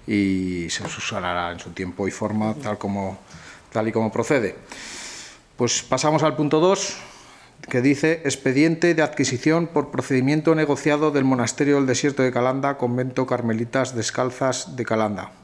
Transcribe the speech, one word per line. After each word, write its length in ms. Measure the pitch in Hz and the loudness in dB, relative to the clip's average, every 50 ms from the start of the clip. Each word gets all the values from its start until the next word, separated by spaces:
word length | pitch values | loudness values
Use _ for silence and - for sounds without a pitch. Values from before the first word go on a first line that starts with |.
| - | -6
y 640 | - 107 101 98 98 95 92 92 92 90 87 85 80 | -2 0 2 2 2 2 0 -2 -2 -4 -4 -4 -6
se 160 | - - 101 87 | -6 -6 -8 -8
subsanará 640 | - - - - - 101 90 90 87 87 87 87 87 | -10 -8 -8 -6 -6 -4 -4 -2 -2 -2 -4 -4 -6
en 60 | 87 | -10
su 100 | - 90 | -14 -14
tiempo 400 | 85 - 92 90 90 - 101 92 | -10 -8 -8 -8 -6 -4 -4 -4
y 20 | |
forma, 420 | - - 107 104 104 107 107 110 107 | -4 -4 -6 -4 -2 -2 -2 -2 -4
tal 220 | 151 135 107 104 | -4 -6 -6 -6
como, 420 | - - 101 101 101 98 95 98 - - - - - - - - - - - | -6 -6 -6 -4 -4 -6 -6 -8 -12 -16 -20 -20 -20 -20 -20 -20 -20 -16 -6
tal 160 | - 113 110 | -4 -2 -2
y 60 | 113 107 | 0 0
como 180 | 113 110 107 | 0 -2 -2
procede. 460 | - - 113 - 156 135 107 92 - - - - - - - - - - - - - - - - - - _ _ _ | -2 -2 0 0 0 0 0 -2 -4 -8 -16 -18 -16 -16 -14 -14 -14 -14 -14 -14 -16 -16 -18 -18 -20 -20 _ _ _
Pues 260 | - 123 117 - - - | -2 -2 0 0 -2 -2
pasamos 400 | - 131 131 - 151 156 147 156 | -2 -2 0 4 4 4 6 4
al 120 | 156 143 | 2 2
punto 240 | 151 151 147 151 156 | 2 2 4 4 6
dos, 380 | 170 185 196 185 - - - - - - - - - - - - - - - - - - | 6 6 4 4 0 -6 -8 -10 -14 -18 -20 -20 -20 -20 -20 -20 -20 -20 -20 -20 -10 -2
que 120 | - 127 | -2 2
dice 400 | 123 139 143 143 - 156 165 165 160 | 4 4 4 4 2 0 0 0 0
expediente 680 | 139 131 - - 135 127 139 156 165 165 165 - 175 165 | -4 -2 0 0 0 4 4 4 4 4 4 2 2 4
de 60 | 156 | 4
adquisición 680 | 151 147 - - 139 131 131 117 - 156 160 170 170 | 2 0 2 0 0 0 0 0 2 2 2 2 0
por 240 | 160 - 147 139 - | 0 0 -2 -2 -2
procedimiento 640 | - - 135 - 139 127 127 135 151 156 151 160 160 | -4 -4 -2 0 2 2 2 2 2 2 4 4 4
negociado 560 | 156 156 147 143 139 - 156 147 147 156 151 | 4 4 2 0 0 2 0 2 2 2 2
del 120 | 143 143 131 | 2 2 2
Monasterio 540 | 131 131 123 117 110 - - 147 143 143 | 4 4 2 2 -2 0 0 2 4 4
del 80 | 139 139 | 4 4
Desierto 360 | 131 123 - - 147 139 - | 2 0 2 0 0 2 2
de 120 | 131 127 127 | 0 2 2
Calanda, 440 | 123 123 127 131 135 135 139 139 | 2 2 2 0 0 0 -2 -2
Convento 480 | - 127 120 120 123 127 127 123 135 131 | 0 -2 -2 0 0 -2 -2 -2 -2 -2
Carmelitas 680 | 127 131 117 117 113 110 110 117 117 - 135 131 123 127 | 0 0 -2 0 0 0 -2 -2 -2 0 -2 -2 -2 -2
Descalzas 800 | 117 104 - - - 127 127 120 - 135 131 120 - - - 143 | -4 -4 -4 -2 -2 -2 -2 -2 -2 -2 -2 -2 -2 -6 -10 -8
de 80 | 123 113 | -6 -4
Calanda. 480 | - 113 110 110 107 104 92 90 - - - | -2 0 0 0 0 -2 -6 -10 -12 -16 -20